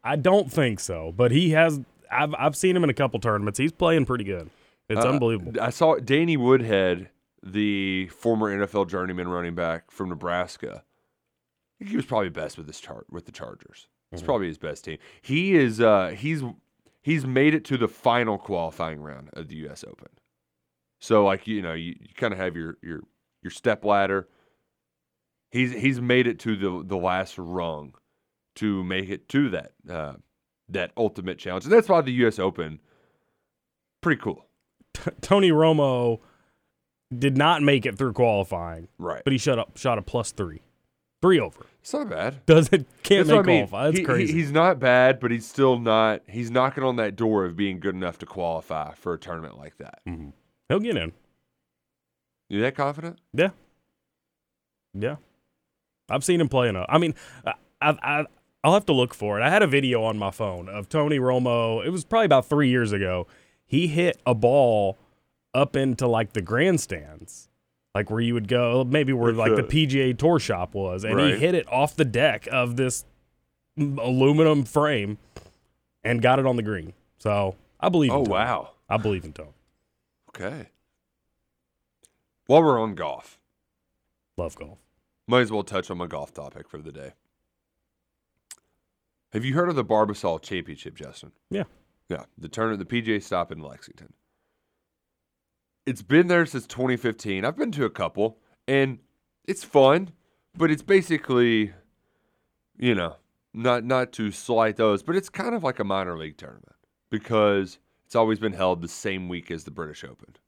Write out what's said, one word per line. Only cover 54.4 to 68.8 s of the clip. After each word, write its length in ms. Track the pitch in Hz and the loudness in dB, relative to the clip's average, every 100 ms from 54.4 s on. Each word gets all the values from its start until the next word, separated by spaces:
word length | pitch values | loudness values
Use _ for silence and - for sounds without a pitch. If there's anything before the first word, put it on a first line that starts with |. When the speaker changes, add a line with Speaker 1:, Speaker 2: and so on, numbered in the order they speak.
| _ _ _ _ _ | _ _ _ _ _
Speaker 1:
Yeah. 220 | 98 113 147 _ _ _ _ _ _ _ _ _ | -8 -8 -8 _ _ _ _ _ _ _ _ _
I've 140 | 135 | -4
seen 160 | 160 175 | 0 2
him 80 | 147 | 2
play 200 | 127 120 | 2 0
enough. 180 | 95 - | -2 0
I 100 | 156 | 0
mean, 160 | 170 - - - - | 0 -6 -16 -10 -8
I, 80 | - _ _ | -8 _ _
I've, 180 | 151 147 | -2 0
I, 220 | - 147 151 _ _ _ | -2 -4 -6 _ _ _
I'll 100 | 147 | 4
have 120 | 196 208 | 4 4
to 60 | |
look 220 | 135 120 | 2 2
for 240 | - 104 104 | -2 -4 0
it. 20 | |
I 60 | 131 | 2
had 120 | 196 | 4
a 40 | 190 | 4
video 340 | 139 135 120 | 4 2 0
on 140 | 110 107 | 0 -2
my 120 | 98 | -4
phone 360 | - 107 90 92 | -4 -6 -6 -10
of 200 | 104 98 | -12 -4
Tony 300 | 156 147 147 | -2 0 2
Romo. 680 | 127 127 123 120 113 113 | 2 2 2 0 0 -2
It 60 | 120 | -2
was 140 | 180 | -6
probably 220 | - 226 208 | 0 2 4
about 200 | 135 - | 2 2
three 220 | 147 139 | 2 4
years 240 | 123 113 | 2 0
ago. 340 | 101 95 90 - _ _ _ | -2 -2 -4 -8 _ _ _
He 220 | _ 135 170 | _ -2 0
hit 340 | 151 175 - - | 0 -2 -2 -2
a 80 | |
ball 640 | 117 117 143 123 110 98 95 _ _ _ _ _ | 2 4 4 4 2 0 -4 _ _ _ _ _
up 220 | 131 139 135 | -2 0 0
into, 300 | 135 117 123 | -2 0 0
like, 260 | 113 110 | 0 -2
the 100 | 110 | -6
grandstands, 1040 | 87 117 180 170 - 85 76 78 - - - _ _ _ _ | -2 0 2 0 -2 -10 -12 -20 -20 -20 -20 _ _ _ _
like, 140 | 98 104 | -6 -4
where 100 | 110 | -2
you 140 | 117 | 0
would 120 | 120 104 | -2 0
go, 360 | 123 120 127 | 0 2 2